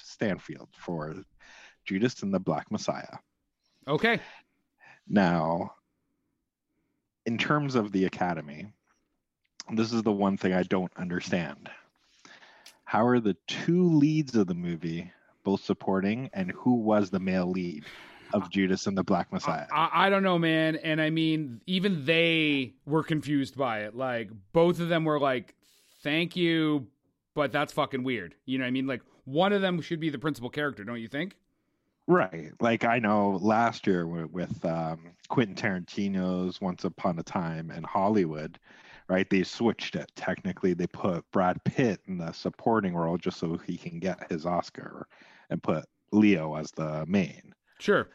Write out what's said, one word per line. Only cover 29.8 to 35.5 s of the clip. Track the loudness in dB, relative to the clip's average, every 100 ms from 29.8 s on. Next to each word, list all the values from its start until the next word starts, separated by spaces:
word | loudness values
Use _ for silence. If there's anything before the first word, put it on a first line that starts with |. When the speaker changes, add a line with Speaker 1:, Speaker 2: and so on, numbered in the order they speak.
Speaker 2:
should | -4 -4
be | -4
the | -4
principal | -4 -4 -6
character, | -4 -4 -6
don't | -10 -10
you | -8
think? | -6 -6 -10 _ _ _ _ _ _ 4
Speaker 1:
Right. | 4 4 -2 -12 0
Like, | 2 2
I | 2 2
know | 4 4 4 2
last | 4 4 4 2 0
year | 2
w-, | 0 -4 -6
with, | -6 -6 -4
um, | -2 -2 -2 -6 -12 -20 -4
Quentin | 0 0